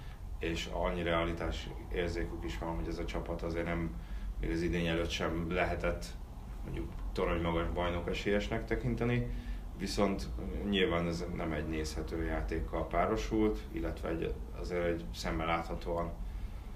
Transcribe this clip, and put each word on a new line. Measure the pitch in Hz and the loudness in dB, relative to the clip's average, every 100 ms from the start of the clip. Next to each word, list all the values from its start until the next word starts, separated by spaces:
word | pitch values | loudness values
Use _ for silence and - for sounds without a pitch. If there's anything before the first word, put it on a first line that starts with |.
| - - - - | -8 -8 -8 -4
És | 82 82 - | -2 -2 -2
annyi | 87 90 87 | 0 0 2
realitás | 85 82 82 82 82 82 - - - | 2 2 2 0 -2 -2 -4 -8 -4
érzékük | 92 87 82 82 85 | 0 0 0 -2 -4
is | 82 - | -4 -4
van, | 82 82 | -2 -2
hogy | 82 | -2
ez | 82 | -2
a | |
csapat | 85 85 85 85 | -2 -2 -2 -2
azért | 85 82 | -2 -2
nem, | 85 85 82 - - - - - | 0 0 -2 -4 -6 -6 -4 -2
még | - | 0
az | 82 | 2
idény | 85 85 85 | 2 2 2
előtt | 82 82 | 2 2
sem | - 82 82 85 | 0 0 0 2
lehetett | 90 85 87 85 - - - - - - - | 2 2 2 2 0 -2 -8 -8 -8 -8 -6
mondjuk | - - - - - | -4 -4 -4 -4 -2
torony | - 87 85 | 2 2 4
magas | 85 82 85 | 4 2 2
bajnok | 82 87 87 90 | 2 2 0 0
esélyesnek | 92 104 104 - 113 - | 0 2 2 2 0 0
tekinteni, | 113 123 117 120 120 120 - - - - - | 0 2 2 2 2 2 -2 -4 -4 -6 -4
viszont | - - 98 95 - - 95 87 101 | -2 4 4 4 -2 -4 -2 -2 2
nyilván | 98 90 85 85 | 6 6 4 2
ez | 85 87 82 | 0 -2 -2
nem | 85 | 0
egy | 76 78 | 0 0
nézhető | 80 76 73 - 82 | 0 -2 -2 -2 -2
játékkal | 82 80 - 80 - 82 78 | 0 0 0 0 0 -2 0
párosult, | 85 95 110 - 110 107 - - | 2 4 2 2 4 4 2 -2
illetve | - 80 - 80 | -2 -2 -2 -2
egy, | 82 85 - - - | -2 -2 -4 -6 -6
azért | 87 87 | -2 0
egy | 85 82 - | 2 0 -2
szemmel | - 90 82 82 | -4 0 0 2
láthatóan | 82 - 87 90 85 85 - - - - - - | 0 0 -4 0 0 0 -2 -4 -4 -6 -6 -8